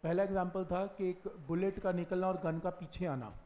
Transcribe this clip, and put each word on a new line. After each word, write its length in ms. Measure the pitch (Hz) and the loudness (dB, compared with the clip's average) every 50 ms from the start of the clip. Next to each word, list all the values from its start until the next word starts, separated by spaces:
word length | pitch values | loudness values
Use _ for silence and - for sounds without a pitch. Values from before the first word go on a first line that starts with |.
| - | 2
पहला 200 | 160 170 180 196 | 2 4 4 2
example 420 | 196 196 190 180 180 - 190 185 | 4 2 2 0 2 0 -2 -2
था 200 | 175 175 180 196 | 0 0 0 0
कि 220 | 196 - - 196 180 | -2 -2 -2 0 0
एक 180 | 180 180 - - - - 147 | 0 -2 -6 -10 -10 -10 -4
bullet 320 | 135 165 175 190 196 196 196 | 0 2 2 2 2 0 2
का 120 | - 190 180 | 0 2 2
निकलना 340 | 175 175 170 185 180 185 | 2 0 2 0 2 2
और 120 | 190 185 180 185 | 2 0 2 0
gun 160 | 165 165 165 | 0 0 0
का 100 | 170 180 | 0 -2
पीछे 340 | 180 - 175 151 - - 180 | -4 -4 -10 -10 -4 -2 0
आना। 240 | 170 139 131 117 104 - - - | 0 0 -2 -4 -6 -10 -14 -16